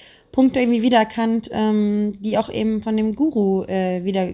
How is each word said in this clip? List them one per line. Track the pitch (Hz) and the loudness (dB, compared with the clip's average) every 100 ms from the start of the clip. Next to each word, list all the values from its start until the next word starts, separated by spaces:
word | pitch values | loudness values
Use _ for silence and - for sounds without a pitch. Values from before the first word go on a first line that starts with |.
| - - _ | -20 -20 _
Punkte | - 262 254 | 0 2 2
irgendwie | 247 233 | 0 2
wiedererkannt, | 240 233 220 - 226 226 214 | 4 4 2 0 -2 -2 -4
ähm, | - 214 214 208 208 208 202 | -2 0 2 2 0 -2 -4
die | 208 208 | -2 -2
auch | 220 | -2
eben | - 220 214 | -2 -2 -2
von | 220 220 | -2 0
dem | 220 208 | 0 0
Guru, | 311 233 196 190 | 0 2 0 0
äh, | - 190 185 180 | -2 -2 -2 -2
wieder, | 180 190 180 | -2 -2 -2